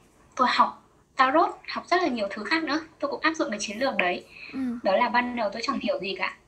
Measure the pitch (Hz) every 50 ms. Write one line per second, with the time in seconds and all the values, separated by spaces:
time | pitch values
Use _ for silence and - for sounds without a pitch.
0 | _ _ _ _ _ _ - - 254 240 - - 233 - - - _ _ _ _
1 | _ _ _ - 262 262 277 320 370 403 349 - - - - 240 - - 339 359
2 | 359 302 247 226 202 196 - 214 208 - 320 330 320 294 277 320 330 - - -
3 | - 277 - 240 - 311 320 - 311 - 214 214 - - 202 220 262 269 220 196
4 | 185 175 180 - - - - - - - - 262 262 247 233 240 - 202 190 214
5 | 240 226 220 240 247 247 240 240 226 196 - 226 233 - 254 208 - 226 - -
6 | 175 196 190 190 196 - - - _